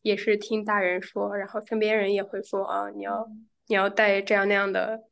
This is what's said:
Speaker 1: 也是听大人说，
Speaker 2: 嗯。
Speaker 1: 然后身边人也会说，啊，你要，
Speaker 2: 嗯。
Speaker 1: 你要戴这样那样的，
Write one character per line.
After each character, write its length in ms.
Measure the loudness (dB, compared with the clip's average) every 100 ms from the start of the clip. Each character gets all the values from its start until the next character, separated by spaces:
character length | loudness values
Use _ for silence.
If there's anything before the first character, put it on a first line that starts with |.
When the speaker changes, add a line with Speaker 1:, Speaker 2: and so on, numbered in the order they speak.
Speaker 1:
也 140 | -2 0
是 200 | 2 0
听 280 | 0 -4
大 160 | 0 2
人 200 | 2 -2
说， 280 | -4 -6 -4
Speaker 2:
嗯。 100 | -4
Speaker 1:
然 80 | -6
后 180 | -8
身 140 | -4 0
边 180 | 2 2
人 160 | 2
也 80 | 0
会 220 | -2 -6
说， 220 | -6 -4
啊， 260 | -2 -2 -4
你 120 | -6
要， 160 | -6 -4
Speaker 2:
嗯。 260 | -6 -12 -20 _ -2
Speaker 1:
你 80 | 2
要 120 | 2
戴 320 | 4 4 4
这 140 | 2
样 140 | 2 2
那 40 |
样 180 | 2 0
的， 340 | 0 -2 -4 -10